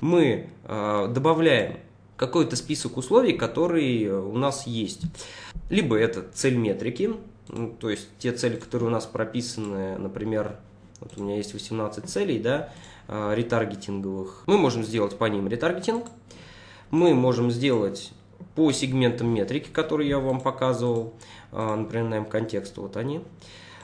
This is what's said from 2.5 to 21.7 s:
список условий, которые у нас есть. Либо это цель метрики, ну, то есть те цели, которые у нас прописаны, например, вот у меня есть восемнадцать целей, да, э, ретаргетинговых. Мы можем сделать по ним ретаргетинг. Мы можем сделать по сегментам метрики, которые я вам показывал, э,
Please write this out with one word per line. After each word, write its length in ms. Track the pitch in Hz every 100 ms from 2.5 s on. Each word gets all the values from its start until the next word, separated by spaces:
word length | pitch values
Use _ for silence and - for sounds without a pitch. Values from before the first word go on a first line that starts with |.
| -
список 400 | - 151 113 -
условий, 380 | - 226 240
которые 840 | - 113 - 170 165 139 117 104 98
у 200 | 95 113
нас 280 | 139 135 127
есть. 360 | 113 98 - - - - - - - -
Либо 260 | 190 151 107
это 260 | 113 98 -
цель 240 | - 135 123
метрики, 540 | 110 95 104 123 208 214 - - -
ну, 280 | - 117 -
то 120 | 113
есть 180 | 101 - -
те 140 | 127
цели, 240 | 120 123 110
которые 320 | - 123 117
у 40 |
нас 120 | 113
прописаны, 920 | - - 110 123 117 - 104 98 95 95
например, 580 | 95 - 110 110 104 - - - - -
вот 120 | - -
у 40 |
меня 140 | 101 104
есть 160 | 101
восемнадцать 560 | 107 - 113 107 107 -
целей, 300 | - 202 120
да, 320 | 113 143 - - - - -
э, 260 | 107 104 107
ретаргетинговых. 1080 | 117 120 104 101 - 98 98 95 95 - -
Мы 100 | 196
можем 280 | 147 117
сделать 340 | 110 110 101 -
по 80 | 113
ним 220 | 104 98
ретаргетинг. 580 | 120 165 180 - 226 233 - - - - - - - -
Мы 220 | 160 175
можем 380 | 131 127 117 120
сделать 600 | 120 135 120 98 98 - - - - -
по 160 | - 156
сегментам 580 | 131 135 131 123 117 117
метрики, 400 | 113 98 139 -
которые 420 | - 160 151 147
я 80 | 139
вам 220 | 131 127
показывал, 760 | 131 131 131 120 123 117 113 - - - -
э, 220 | - 110